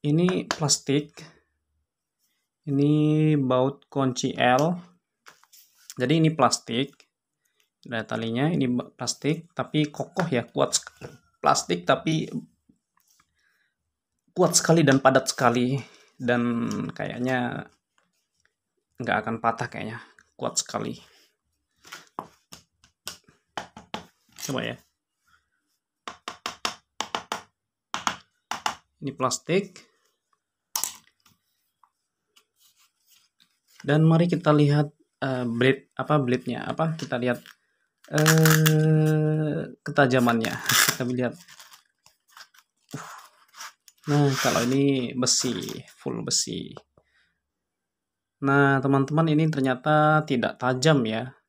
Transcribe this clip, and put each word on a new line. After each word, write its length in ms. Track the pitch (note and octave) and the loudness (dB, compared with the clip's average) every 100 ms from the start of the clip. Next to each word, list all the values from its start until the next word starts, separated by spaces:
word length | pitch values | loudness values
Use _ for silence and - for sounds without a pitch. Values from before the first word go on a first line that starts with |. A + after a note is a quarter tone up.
| D3 | 2
Ini 400 | D#3 F3+ F#3 F3 | 2 2 0 -4
plastik. 720 | - D3 - - C#3+ D3 - - _ _ _ _ _ _ _ _ _ _ _ _ _ - | -4 -2 -2 0 -2 -2 -18 -20 _ _ _ _ _ _ _ _ _ _ _ _ _ -4
Ini 640 | C#3 D3 D3+ D3+ D3+ D#3 D3+ | 0 2 4 2 2 2 2
baut 480 | B2+ B2+ C3 C#3 _ | 2 2 2 -2 _
kunci 480 | C#3+ C3 B2+ C3 - | -2 -2 -2 -6 2
L. 480 | B2 B2+ D#3 F3+ - _ _ _ - _ _ - _ _ _ - | 4 4 2 -2 -10 _ _ _ -20 _ _ -20 _ _ _ -6
Jadi 160 | B2 D#3+ | 0 4
ini 160 | D#3+ | 2
plastik. 640 | D#3 A#2+ - - A#2 C#3 _ _ _ _ _ _ _ _ _ | 4 0 0 -4 -4 -4 _ _ _ _ _ _ _ _ _
Ada 320 | - A#2 A2 A2+ | -10 -10 -6 -6
talinya, 320 | A2+ A#2 D3+ | -4 -2 -2
ini 240 | E3 B2+ | 0 -2
ba-, 160 | B2 - | -4 -6
plastik, 640 | _ A#2+ - C#3 D#3+ - | _ -10 -6 -4 -6 -8
tapi 400 | - B2+ D3+ D3+ | -10 -4 -2 -4
kokoh 400 | - - - E3+ | -6 -8 -4 -2
ya, 160 | B2 - | -4 -4
kuat 320 | - - - | -2 -2 -2
sek-, 160 | - _ - - _ _ | -8 _ -20 -20 _ _
plastik 400 | D3 C#3 - F3 | 0 0 0 -4
tapi 400 | - C3 - D#3 D#3+ - - _ _ _ _ _ _ _ _ _ _ _ _ _ _ _ _ _ _ | 0 -2 0 -4 -4 -10 -14 _ _ _ _ _ _ _ _ _ _ _ _ _ _ _ _ _ _
kuat 240 | - F3 F3 | 0 2 4
sekali 320 | - E3 C#3+ | 4 4 6
dan 160 | C3+ | 6
padat 240 | C3+ C3 - | 4 4 0
sekali. 480 | - B2 A#2+ B2 C3+ A#2 _ _ _ | 0 0 2 0 -4 -8 _ _ _
Dan 560 | B2 A#2+ A#2+ A#2 A2+ G2+ - - | -2 0 0 -2 -4 -6 -8 -8
kayaknya 720 | G2+ - B2+ B2+ B2 - - _ _ _ _ _ _ _ _ _ _ _ _ _ | -10 -6 -4 -2 -4 -8 -14 _ _ _ _ _ _ _ _ _ _ _ _ _
nggak 220 | A#2 G2 | -2 -2
akan 140 | A2 A2+ | -2 -2
patah 240 | A2+ - A#2 | -2 -2 -8
kayaknya, 320 | A2 A2 A2+ - _ _ - | -8 -12 -12 -18 _ _ -10
kuat 160 | B2 - | -6 -6
sekali. 400 | - A2 A2+ - - _ _ _ _ _ _ _ - - - - - _ _ - _ _ _ _ - - _ _ _ - - - _ - - _ _ - - | -6 -8 -8 -10 -18 _ _ _ _ _ _ _ -20 -20 -16 -16 -16 _ _ -20 _ _ _ _ -18 -18 _ _ _ -16 -16 -20 _ -16 -16 _ _ -16 -8
Coba 160 | B2+ | -6
ya. 160 | A#2 B2 _ _ _ _ _ _ _ _ _ _ _ _ - - - - - - - - _ _ - - - - - _ _ _ _ - - - _ _ _ - - - _ _ | -6 -10 _ _ _ _ _ _ _ _ _ _ _ _ -20 -18 -18 -14 -16 -10 -10 -10 _ _ -10 -10 -10 -12 -14 _ _ _ _ -6 -6 -8 _ _ _ -8 -8 -8 _ _
Ini 80 | C#3+ | -10
plastik. 720 | - B2+ - - F3+ G3+ - _ _ _ _ _ _ _ _ _ - - - _ _ _ _ _ _ _ _ _ _ _ _ _ _ _ _ _ _ _ _ _ _ _ _ _ _ _ _ | -2 -2 -2 -2 -2 -2 -16 _ _ _ _ _ _ _ _ _ -8 -8 -12 _ _ _ _ _ _ _ _ _ _ _ _ _ _ _ _ _ _ _ _ _ _ _ _ _ _ _ _
Dan 240 | C#3 D3+ D#3+ | 0 4 6
mari 200 | E3 F3 | 6 4
kita 240 | D#3 D#3 | 2 4
lihat, 400 | D3+ D3 D3 D3 _ _ _ | 4 6 4 0 _ _ _
eh, 240 | C3+ B2+ B2 | -6 -4 -4
blade, 400 | A#2 C3 C3+ _ - | 2 4 2 _ -10
apa, 240 | B2+ D3 | 0 0
blade-nya, 480 | B2 B2 B2 A#2+ - | 2 -2 -4 -8 -6
apa, 320 | - D#3+ D#3+ | -4 -2 -4
kita 160 | C3+ A#2+ | -6 -4
lihat, 240 | B2 A#2+ - - _ _ _ _ - | -2 -4 -8 -20 _ _ _ _ -6
eh, 1600 | D3+ D#3 D#3+ D#3+ D#3 D#3 D#3 D#3 D#3 D#3 D#3 D3+ D#3 D3+ D3 - - - | 0 4 4 4 4 2 2 2 2 2 0 0 -2 -4 -6 -8 -12 -6
ketajamannya. 720 | C#3+ C3 B2+ A#2+ A#2 A2+ - | 0 2 4 2 0 -2 -6
<laughs> 320 | - - - | 0 2 2
Kita 180 | - B2 | -2 -6
lihat. 240 | B2+ B2 - - - - - _ _ _ _ _ - - _ _ _ _ - - - - _ _ - - _ _ _ - | -4 -6 -8 -20 -20 -20 -20 _ _ _ _ _ -20 -20 _ _ _ _ -16 -16 -18 -20 _ _ -20 -20 _ _ _ 0
Nah, 160 | D3 C#3+ C3 | 2 2 2
kalau 240 | B2+ A2+ A#2+ | 0 2 2
ini 480 | C3+ C#3 C3+ A#2+ B2 | 2 2 0 -4 -4
besi, 400 | B2 - B2+ G#2 - - - _ | 0 0 -2 -4 -8 -12 -16 _
full 240 | - - - | -8 -8 -4
besi. 480 | - - F2 - - _ _ _ _ _ _ _ _ _ _ _ _ _ _ _ _ | -4 -4 -8 -12 -16 _ _ _ _ _ _ _ _ _ _ _ _ _ _ _ _
Nah, 400 | C#3 C#3 C#3 C3+ | 2 4 4 2
teman-teman, 480 | C#3 C#3 C#3 D3+ E3 | 2 2 2 2 2
ini 160 | D3+ D#3+ | 2 2
ternyata 800 | D3+ C3 B2+ D3+ D3+ D3+ D#3 D#3 | 0 0 0 2 4 4 2 2
tidak 320 | C3 G#2+ - | -2 -2 -2
tajam 400 | B2+ B2+ D3+ C#3+ A2 | -2 2 4 4 2
ya. 240 | A2 C3 - | -4 -6 -14